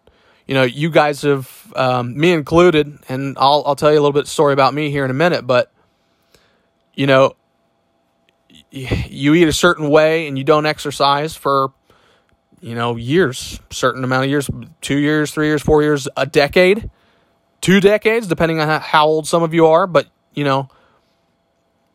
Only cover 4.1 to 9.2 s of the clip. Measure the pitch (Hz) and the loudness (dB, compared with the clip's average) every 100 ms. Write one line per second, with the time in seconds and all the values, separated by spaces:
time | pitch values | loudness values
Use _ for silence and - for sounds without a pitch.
4.1 | 143 - - 147 139 131 143 151 143 135 | 0 -4 0 0 2 0 0 -4 -4 -4
5.1 | 131 175 139 123 123 - _ _ _ _ | -2 -2 -2 -2 -2 -2 _ _ _ _
6.1 | _ _ _ _ _ _ _ _ - 139 | _ _ _ _ _ _ _ _ -6 0
7.1 | 135 135 - _ _ _ _ _ _ _ | 4 2 -2 _ _ _ _ _ _ _
8.1 | _ _ _ _ 80 _ 139 127 - - | _ _ _ _ _ _ -14 -6 -6 -6
9.1 | - | -2